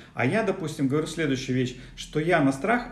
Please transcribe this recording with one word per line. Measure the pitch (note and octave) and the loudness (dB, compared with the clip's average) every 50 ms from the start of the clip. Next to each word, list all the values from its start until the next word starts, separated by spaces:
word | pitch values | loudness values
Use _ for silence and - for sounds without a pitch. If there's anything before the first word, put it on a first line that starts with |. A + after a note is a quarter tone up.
| - - - | -18 -14 -4
А | - A#2 | 0 0
я, | C3 F3+ A3 G#3+ | 2 2 2 2
допустим, | G3 F#3 - E3 D3 - - C#3 C3 | 0 0 -2 -4 -6 -2 0 0 2
говорю | C#3 D#3 D#3 - | 2 2 0 -2
следующую | - E3+ D#3+ C#3 C3+ C3 - C3 B2+ | -2 -2 0 0 0 0 0 -2 0
вещь, | B2+ B2+ B2 - - - - - | 0 0 -2 -4 -8 -16 -18 -16
что | - - - - D3+ | -16 -12 -4 -2 -2
я | D#3 E3+ F3+ D#3+ | 2 4 4 4
на | C#3+ C3+ C3+ | 4 4 2
страх | - - F#3 A#3+ B3 - - | 2 0 0 0 0 0 -2